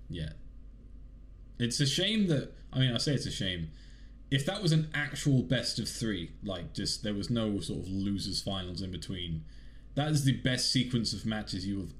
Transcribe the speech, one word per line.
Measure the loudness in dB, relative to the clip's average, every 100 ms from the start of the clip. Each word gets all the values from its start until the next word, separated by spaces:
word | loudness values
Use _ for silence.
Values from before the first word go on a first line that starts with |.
| -10
Yeah. | -6 -6 -6 -12 -14 -14 -16 -16 -16 -16 -16 -16 -16 -12 0
It's | 0 4
a | 2
shame | 4 4 4 4
that, | 4 0 -8 -4
I | 2
mean, | 4
I | 4
say | 2
it's | 2 0
a |
shame. | -2 -2 -2 -4 -8 -16 -16 -16 -16 0
If | 2 2
that | 0
was | 4
an | 4 4
actual | 0 -2 0 4 4
best | 6 2 2 -2
of | -4
three, | -2 0 0 -4 -6
like, | -6 -4 -4
just | -4 -2 -2
there | -2
was | -2 0
no | 2 2 0
sort | 0 -4
of | -2
losers | 0 0 0 0 -2
finals | -2 -2 -4 -4
in | -6
between, | -6 -6 -4 -2 -4 -4 -12 -14 -14 -6 -2
that | 2
is | 4 6
the | 4
best | 4 2 4
sequence | 4 4 2 2
of | 0 -2
matches | -2 -2 -2 -2
you | -2
have | -4 -6